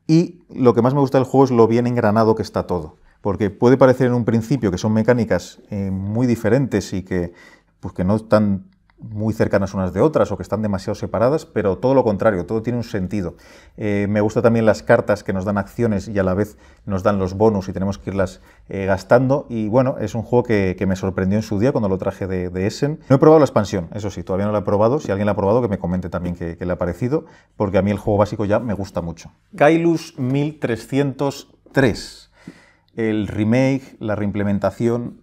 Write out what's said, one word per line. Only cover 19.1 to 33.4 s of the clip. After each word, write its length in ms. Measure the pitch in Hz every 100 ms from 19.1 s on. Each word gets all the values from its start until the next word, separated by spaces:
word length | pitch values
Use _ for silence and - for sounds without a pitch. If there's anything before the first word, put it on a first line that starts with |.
| 120 131 143 -
Y 180 | 117 107
bueno, 280 | 123 127 -
es 140 | 107
un 80 | 120
juego 220 | 101 123
que, 300 | 120 107 95 90
que 80 | 95
me 100 | 92
sorprendió 400 | 95 92 95 107
en 60 |
su 160 | 110 101
día 140 | 120
cuando 180 | 139 104
lo 80 | 95
traje 280 | 98 - 95
de, 220 | 92 90
de 180 | 90 98
Essen. 340 | - 143 160 -
No 60 | 135
he 20 |
probado 220 | 156 160
la 40 |
expansión, 440 | 143 117 101 101 82
eso 180 | 107 101
sí, 120 | 87
todavía 240 | 85 95 104
no 60 |
la 80 | 107
he 20 |
probado. 360 | 98 101 110 147
Si 100 | -
alguien 160 | 98 104
la 60 |
ha 40 | 101
probado, 240 | 95 120
que 80 | 117
me 100 | 95
comente 300 | 87 90 87
también 260 | 87 87
qué, 220 | 85 85 82
qué 80 |
le 80 | 90
ha 60 | 85
parecido, 480 | 87 85 123 156 - - _ -
porque 200 | 104 95
a 60 |
mí 80 | 98
el 80 | 101
juego 200 | - 101
básico 280 | 104 104 104
ya 120 | 107
me 140 | 120
gusta 300 | 95 98 98
mucho. 300 | 85 80 - _ _
Kailus 640 | 190 147 165 170 160 - -
mil 400 | 127 139 147 151
trescientos 920 | 127 113 - 135 143 127 139 - - _ _
tres, 580 | - 131 - - - _ _ - - _ _ _ -
el 300 | 110 107 98
remake, 680 | 95